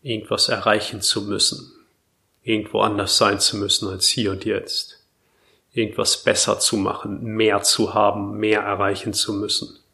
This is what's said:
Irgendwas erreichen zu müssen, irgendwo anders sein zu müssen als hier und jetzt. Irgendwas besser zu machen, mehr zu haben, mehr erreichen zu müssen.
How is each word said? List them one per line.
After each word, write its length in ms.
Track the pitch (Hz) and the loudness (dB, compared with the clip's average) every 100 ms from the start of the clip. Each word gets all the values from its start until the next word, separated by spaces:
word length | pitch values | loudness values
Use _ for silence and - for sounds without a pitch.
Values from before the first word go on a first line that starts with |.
Irgendwas 480 | 139 110 - 104 - | -6 -6 -4 -2 0
erreichen 520 | 107 110 107 - 107 | 2 2 2 0 -4
zu 200 | - - | -2 -2
müssen, 500 | 101 101 - - - - _ _ _ _ _ _ | -2 0 0 -2 -16 -20 _ _ _ _ _ _
irgendwo 380 | - 110 104 107 | -2 -2 0 2
anders 360 | 104 101 98 - | 2 2 0 4
sein 220 | 104 101 | 4 4
zu 180 | - 101 | 0 0
müssen 300 | 101 - 98 | -2 -2 -2
als 180 | 95 - | -2 0
hier 240 | - 107 | 0 -2
und 140 | 95 110 | -2 -4
jetzt. 580 | 101 - - - - _ _ _ _ _ _ _ | -4 -4 -8 -8 -14 _ _ _ _ _ _ _
Irgendwas 500 | - 107 - 113 - | -4 -2 0 -2 0
besser 360 | - 107 - 104 | 0 2 2 2
zu 180 | - 110 | 0 0
machen, 460 | 101 - 107 98 | -2 -4 -8 -8
mehr 380 | 113 110 107 101 | -6 2 2 4
zu 320 | - - 104 | 2 2 2
haben, 440 | 107 104 101 101 104 | 4 2 2 -6 -2
mehr 240 | 107 107 | 2 2
erreichen 520 | 101 98 101 98 - | 2 0 0 0 -4
zu 200 | 101 - | -4 -2
müssen. 440 | 101 104 - - - _ | -4 -2 -4 -6 -18 _